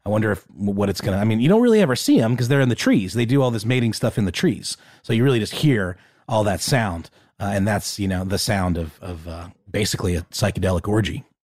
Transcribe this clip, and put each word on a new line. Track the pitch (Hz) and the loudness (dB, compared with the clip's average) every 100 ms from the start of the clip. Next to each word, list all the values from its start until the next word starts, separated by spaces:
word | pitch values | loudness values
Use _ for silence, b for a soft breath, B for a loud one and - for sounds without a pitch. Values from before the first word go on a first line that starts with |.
| 98 | -2
I | |
wonder | 107 107 | 0 0
if, | 95 - | -2 -6
what | 80 101 98 101 | -6 -4 0 -2
it's | 92 | -2
gonna, | 101 95 | -2 0
I | 107 | 0
mean, | 110 | 2
you | 139 | 2
don't | 220 | 4
really | 247 214 | 4 4
ever | 156 123 | 4 0
see | - 285 | 2 4
'em | 113 123 | 4 0
'cause | 120 | 2
they're | 139 | 2
in | 123 | 2
the | 113 | 2
trees. | 262 180 95 | 2 2 0
They | 113 117 | -2 0
do | 139 | 2
all | 127 | 2
this | 113 110 | 0 0
mating | 127 117 | 0 0
stuff | - 117 - | 0 -2 0
in | |
the | 95 | -2
trees, | - 180 101 - - b b | 0 0 -2 -6 -12 b b
so | - | -2
you | 113 139 | 2 2
really | 117 | 2
just | 104 - | -2 0
hear | 151 110 92 90 b b b | 2 2 0 -6 b b b
all | 110 104 | 0 0
that | 90 | 0
sound, | - 131 104 85 - b b b | 0 0 0 -4 -10 b b b
uh, | 101 | -4
and | 101 101 | 0 0
that's, | 101 - - | 0 -4 -4
you | 98 | -2
know, | 92 | -2
the | 92 98 | -2 -4
sound | - 98 90 85 | -2 0 0 -2
of, | 80 - | -6 -10
of, | 92 82 82 | -14 -12 -12
uh, | 82 85 - - | -14 -16 -20 -8
basically | 101 104 - 92 85 | -4 -2 -2 -2 -2
a | - | -4
psychedelic | - 101 87 92 87 101 | -2 -2 0 0 0 0
orgy. | 107 98 - - _ _ | 0 0 -6 -14 _ _